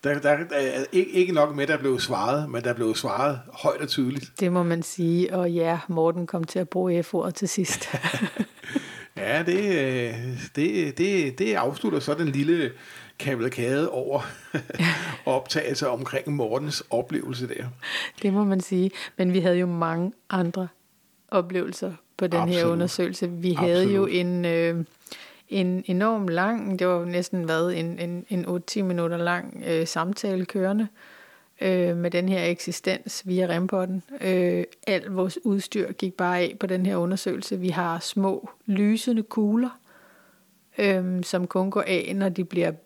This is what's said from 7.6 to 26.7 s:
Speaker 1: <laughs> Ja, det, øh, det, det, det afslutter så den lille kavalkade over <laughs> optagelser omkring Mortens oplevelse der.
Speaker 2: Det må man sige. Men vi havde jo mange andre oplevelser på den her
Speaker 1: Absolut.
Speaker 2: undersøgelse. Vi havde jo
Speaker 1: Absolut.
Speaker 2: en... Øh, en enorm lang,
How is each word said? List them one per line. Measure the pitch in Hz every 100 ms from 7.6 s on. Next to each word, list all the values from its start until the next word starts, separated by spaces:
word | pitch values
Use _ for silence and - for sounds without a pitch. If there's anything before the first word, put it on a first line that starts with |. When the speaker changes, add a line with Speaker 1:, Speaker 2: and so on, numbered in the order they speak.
| 185 - -
Speaker 1:
<laughs> | 131 175 - 220 - - - - - - - - -
Ja, | 98 143
det, | 170 185
øh, | 208 175 135 127 120 117 123 127 - -
det, | 160 208 156 131
det, | 175 196 143 127
det | 208
afslutter | 196 143 143 220 151
så | 131
den | 151 165
lille | 135 143 170 135 - - - - _
kavalkade | 131 127 117 - 120 135 165
over | 127 139 139 - - - 151 - -
<laughs> | 170 156 - 139 -
optagelser | 131 - 156 127 135 143
omkring | 120 131 135 -
Mortens | 147 113 123 147 143 -
oplevelse | 143 127 156 - 127 123
der. | - 123 - - - - -
Speaker 2:
Det | 202
må | 196
man | 208 190
sige. | 180 185 185 - - -
Men | 180
vi | 185
havde | 175 175
jo | 180
mange | 170 165 165 180 - _
andre | 190 170 190 185 _ _ _ _ _ _
oplevelser | 202 175 185 175 - 185 165 _ -
på | 185
den | 170
her | 170 175
Speaker 1:
Absolut. | 170
Speaker 2:
undersøgelse. | 170 175 - 175 185 180
Vi | 175 180
havde | 160 180 175 190
jo | 196
Speaker 1:
Absolut. | 196
Speaker 2:
en... | 180 180 180 175
Øh, | 165 170 170 160 _ - - - - _
en | 196 180 180 -
enorm | 180 214 226 190
lang, | 165 190 226 208